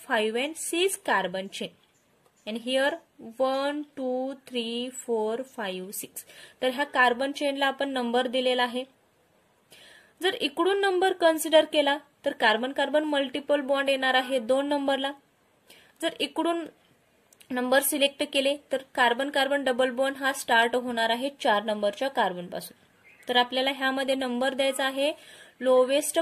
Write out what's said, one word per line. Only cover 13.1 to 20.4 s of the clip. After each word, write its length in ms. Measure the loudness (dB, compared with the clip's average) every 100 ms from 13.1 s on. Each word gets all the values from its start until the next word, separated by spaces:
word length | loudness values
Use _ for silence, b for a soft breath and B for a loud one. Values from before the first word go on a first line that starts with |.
| -2 -2 -4 -2 -2
बॉन्ड 280 | 0 0 0
येणार 240 | 0 2
आहे 240 | 2 2 -2
दोन 300 | 0 0 2
नंबरला. 420 | 0 0 0 -2 -6 _ _ _ _ _ b b -4
जर 120 | -4 -2
इकडून 440 | -6 -2 0 0 -4 -14 _ _ _ _ _ _ -8
नंबर 300 | -4 2 2
सिलेक्ट 420 | 2 2 0 0 -2
केले 240 | 0 0 -2 -4
तर 100 | -6 -6
कार्बन 360 | 0 2 2 -2
कार्बन 340 | 0 0 0
डबल 260 | 0 2 0
बॉन्ड 260 | 2 -2 0
हा 160 | -4
स्टार्ट 440 | -4